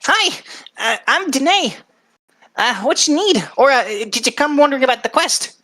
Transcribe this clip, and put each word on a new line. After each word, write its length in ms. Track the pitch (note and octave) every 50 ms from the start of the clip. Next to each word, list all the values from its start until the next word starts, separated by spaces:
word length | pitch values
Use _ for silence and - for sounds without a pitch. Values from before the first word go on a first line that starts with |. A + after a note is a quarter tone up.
| -
Hi, 320 | - D#4 G#4+ G#4+ F4+ D4 - - - - - - - _ -
uh, 200 | - A3+ - - - -
I'm 240 | A#3 D#4 F#4+ F#4+
Danae. 460 | C4+ C4+ C4+ D4+ F4+ G4+ F4+ B3+ - - - _ _ _ _ _ _ _ _ _ _ _ _ _ _ -
Uh, 240 | G3 A#3 B3 G3
what 260 | F#3+ B3 E4 - - -
you 80 | D4+
need? 260 | D4+ F#4 G#4+ F#4 A3 E3+ - -
Or, 160 | - A3+ C4+
uh, 140 | C#4 B3+ A3
did 400 | F#3 G#3+ G3+ G#3+ A3 G3 A#3 A3+
you 80 | B3+ B3
come 240 | - C#4 D4 D4 C#4+
wondering 260 | D4 D4 C#4 C4+ B3+
about 180 | B3+ B3+ A3+
the 60 | - A#3
quest? 480 | - - E4 D#4+ - - - - - _